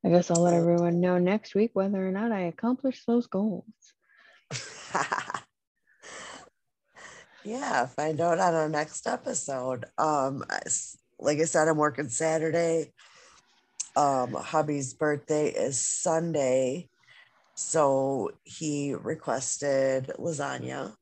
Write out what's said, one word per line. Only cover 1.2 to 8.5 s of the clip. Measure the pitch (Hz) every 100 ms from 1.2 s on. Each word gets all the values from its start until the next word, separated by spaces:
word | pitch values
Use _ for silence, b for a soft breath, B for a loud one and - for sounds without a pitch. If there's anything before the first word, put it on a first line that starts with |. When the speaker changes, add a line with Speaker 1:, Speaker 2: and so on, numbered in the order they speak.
| 180 214 - 196
Speaker 1:
week | 226
whether | 196 196 196 190
or |
not | 190 233
I | 208
accomplish | 170 - 226 262 262 - -
those | 240 233
goals. | 190 214 180 - - _ _ b b b b _
Speaker 2:
<laughs> | 127 - - - - 139 - - - - _ _ _ _ B B B B B B _ _ _ _ B B B B B 202
Yeah, | 247 277 151 131
find | - 151 156
out | 170 170
on | 185